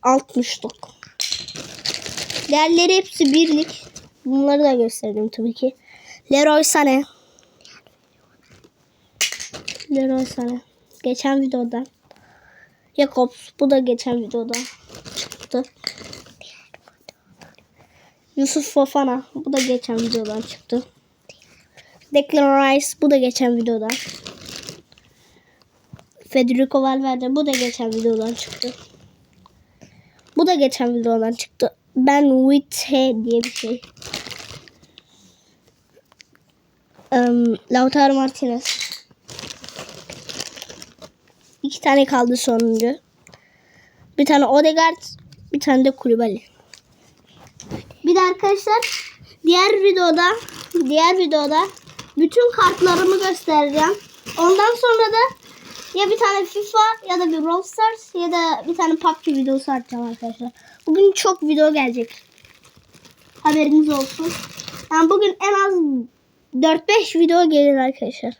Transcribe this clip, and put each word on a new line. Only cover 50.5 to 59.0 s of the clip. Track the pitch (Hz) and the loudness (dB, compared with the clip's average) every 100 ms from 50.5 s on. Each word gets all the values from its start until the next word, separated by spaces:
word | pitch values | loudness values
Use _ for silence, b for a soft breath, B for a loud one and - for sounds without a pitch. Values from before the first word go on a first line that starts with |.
| - - 339 262 | -20 -6 -2 0
diğer | 294 339 370 | 2 2 2
videoda | 349 302 285 311 381 - - - - - | 2 0 0 0 -2 -6 -20 -20 -12 0
bütün | 330 466 480 | 2 4 2
kartlarımı | 480 370 403 359 349 370 381 381 | 4 0 2 2 4 2 2 0
göstereceğim. | 359 - 311 294 294 311 403 - - - - | -4 0 2 2 2 0 -2 -8 -20 -14 0
Ondan | 339 381 415 480 | 2 4 4 2
sonra | 494 453 440 | 2 2 2
da | 453 508 523 B B B B - | 2 0 -2 B B B B -10
ya | 370 392 | -4 -2
bir | 453 | 2
tane | 427 403 359 | 0 0 -4
FIFA | 403 415 440 427 453 381 | -6 -2 2 2 0 -4
ya | 359 | -2
da | 349 | -2
bir | 320 | -2
Brawl | 311 339 381 | -2 -4 -4
Stars | - 440 453 - | -2 -2 -2 -12
ya | 359 339 | -6 -2
da | 339 330 302 277 | -2 0 -2 -4
bir | 339 | -2
tane | 330 | 0
pub | 320 | 0